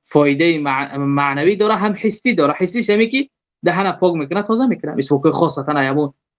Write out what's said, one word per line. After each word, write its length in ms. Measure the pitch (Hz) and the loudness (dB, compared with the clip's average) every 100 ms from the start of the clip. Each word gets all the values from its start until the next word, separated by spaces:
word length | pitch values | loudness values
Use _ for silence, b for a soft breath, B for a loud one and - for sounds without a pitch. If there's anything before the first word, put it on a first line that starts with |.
فایده 580 | _ 151 147 143 170 160 | _ 2 4 4 2 2
مع-، 380 | 143 135 139 139 | -2 -4 -4 -4
معنوی 600 | 139 143 143 139 165 202 | -2 0 0 0 0 2
داره، 180 | 208 | 2
هم 220 | 214 208 190 | 2 0 -2
حسی 360 | 220 208 254 | -4 -2 -2
داره. 200 | 233 143 - | 2 0 0
حسیش 320 | 180 220 208 | -2 -2 0
همین 200 | 208 226 | 2 2
که 180 | 269 277 _ _ _ | 0 -4 _ _ _
دهن 280 | 175 175 196 | -2 0 -2
پاک 220 | 175 180 | 0 0
می‌کنه، 280 | 170 139 185 | 0 -2 -4
تازه 240 | 202 226 262 | -2 0 0
می‌کنه. 280 | 190 151 | 0 -4
مسواک 360 | - 139 143 160 | -6 -2 2 2
خاصتاً 420 | 156 165 143 139 147 | 2 0 -2 -4 -2
ایامون 360 | 135 139 147 - _ | 0 0 -2 -6 _